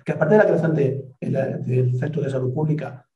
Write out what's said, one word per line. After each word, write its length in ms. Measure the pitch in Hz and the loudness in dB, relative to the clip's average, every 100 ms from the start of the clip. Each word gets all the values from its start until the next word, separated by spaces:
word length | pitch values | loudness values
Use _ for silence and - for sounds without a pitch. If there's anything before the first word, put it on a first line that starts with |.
que, 80 | - | -6
aparte 220 | - 151 | -2 4
de 40 | 214 | 6
la 80 | - | 6
creación 280 | 165 160 | 2 0
de, 400 | 156 135 - - - | 2 0 -2 -10 -10
de 100 | - | -4
la, 160 | 135 131 | -2 -2
del 500 | - 123 127 127 - | -4 -2 0 2 0
Centro 240 | 151 151 | -2 -2
de 80 | 131 | -2
Salud 240 | 127 127 | -2 -2
Pública, 540 | 127 156 147 123 - _ | -2 -2 -2 -6 -14 _